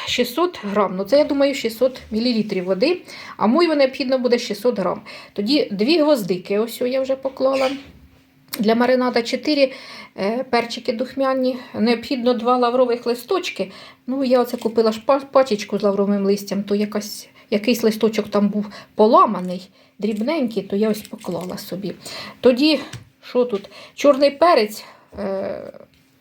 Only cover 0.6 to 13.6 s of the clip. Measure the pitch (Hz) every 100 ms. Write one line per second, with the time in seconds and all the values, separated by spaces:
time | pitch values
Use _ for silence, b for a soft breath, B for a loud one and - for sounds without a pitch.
0.6 | 202 202 190 185 196 277 294 277 277 277
1.6 | 226 226 262 254 - 214 247 226 208 185
2.6 | 180 190 269 359 B B B - 208 294
3.6 | 339 294 269 - 254 262 240 240 - 202
4.6 | 247 208 180 - B B B - 208 285
5.6 | - 190 226 330 294 277 185 180 - 202
6.6 | 233 - 247 262 262 269 269 - 262 269
7.6 | 262 277 - - - _ _ _ _ -
8.6 | 208 226 240 254 254 247 233 254 302 285
9.6 | 269 B B B B - 190 240 254 233
10.6 | 233 - - 220 254 269 269 262 254 254
11.6 | B 214 226 233 - 269 240 226 233 247
12.6 | 240 254 247 240 240 240 - 381 - -